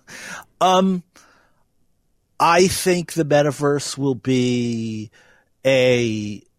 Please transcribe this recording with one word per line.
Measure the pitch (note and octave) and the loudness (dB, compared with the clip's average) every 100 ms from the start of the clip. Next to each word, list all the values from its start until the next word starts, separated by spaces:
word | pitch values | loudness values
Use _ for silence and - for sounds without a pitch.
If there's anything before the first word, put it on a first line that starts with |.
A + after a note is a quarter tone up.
| - - - - - - | -14 -18 -16 -16 -16 0
Um, | F3+ F#3 F#3+ F3+ - _ _ _ _ _ _ _ _ _ _ _ _ - | 2 4 2 -2 -8 _ _ _ _ _ _ _ _ _ _ _ _ 0
I | D#3+ F3 F#3 | 2 4 4
think | - F#3 F3 D#3+ | 2 -2 -2 -2
the | E3 | -4
metaverse | D3+ D3 D3 C3+ C#3+ C#3+ - - | 0 2 2 0 -2 -2 -4 -4
will | C#3 | -4
be | A#2+ C3 B2+ B2 B2 A#2+ A2+ A2+ A2 G#2+ _ _ _ _ _ | -2 -2 0 0 0 -2 -4 -6 -8 -12 _ _ _ _ _
a | C3 C3 B2+ B2 A#2 G#2+ G#2 G2+ _ | 0 4 4 2 0 -4 -6 -10 _